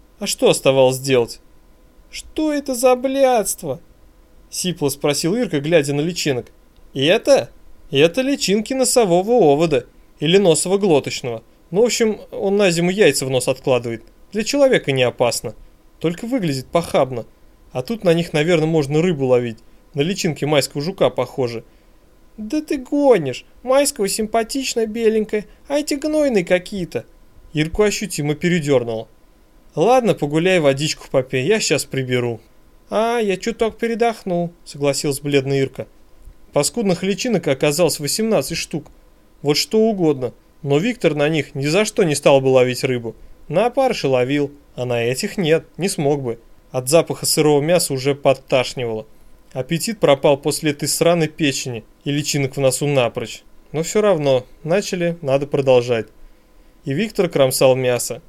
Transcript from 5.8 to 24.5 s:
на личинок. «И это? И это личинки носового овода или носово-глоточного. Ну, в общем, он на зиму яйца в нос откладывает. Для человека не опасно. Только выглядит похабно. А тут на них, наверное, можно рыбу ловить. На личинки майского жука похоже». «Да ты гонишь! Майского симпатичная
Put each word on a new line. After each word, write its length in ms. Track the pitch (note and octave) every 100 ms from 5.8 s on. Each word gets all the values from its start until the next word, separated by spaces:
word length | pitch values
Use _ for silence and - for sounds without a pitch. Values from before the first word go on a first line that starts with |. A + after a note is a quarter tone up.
| C#3+
на 60 | C#3+
личинок. 520 | E3 E3+ D#3 B2 - - _ _ -
«И 120 | C#3
это? 460 | C#3+ A3 D4 B3 A#2 - - - -
И 80 | C#3
это 240 | E3+ B3+
личинки 500 | C4 C#4 - G#3 G#3+
носового 600 | C4 B3+ B3+ G3+ F3 G3
овода 540 | A#3+ D#3 C#3+ E3+ C3 - - - -
или 180 | D#3 F#3+
носово-глоточного. 1040 | F#3 D3+ F3+ G3+ G3+ C#3+ C3 - B2+ A2+ - _ _
Ну, 120 | F3
в 20 |
общем, 360 | A#3 - A3 G3+ -
он 260 | A#2 G3 G3+
на 140 | G3
зиму 200 | E3+ F3
яйца 360 | F#3+ E3+ C3 C3
в 40 |
нос 180 | C3 C#3
откладывает. 540 | B2+ C#3+ B2 A#2+ A2+ - _ -
Для 120 | G3+
человека 480 | G#3+ C#4+ C4+ G3 -
не 100 | C3+
опасно. 520 | B2 - A#2+ - A2+ - - _ _ _
Только 280 | D#3+ E3+ A#3
выглядит 400 | C4 E3+ C3+ -
похабно. 600 | E3+ E3+ F#3 C3 A#2+ - _ - _ -
А 100 | B2+
тут 220 | - A3+
на 100 | F3
них, 180 | E3+ E3+
наверное, 340 | D3+ D#3+ E3 D#3
можно 360 | D#3+ C#3 D3+
рыбу 240 | F3+ D3 C3
ловить. 320 | B2 A#2+ A2 - - _
На 80 | C#3+
личинки 420 | D#3 F3 F3 C#3
майского 380 | C#3+ D3 - D3
жука 280 | D#3+ - C#3
похоже». 540 | - B2 - A#2+ A#2 - _ _ _ _ _ _ -
«Да 260 | G#3+ D4+
ты 160 | D4+ C#4+
гонишь! 680 | B3 C#4+ C#4+ G#3 C3+ A#2+ - -
Майского 460 | B3 C4+ C#4+ - G3
симпатичная 760 | - G#3+ A3+ A3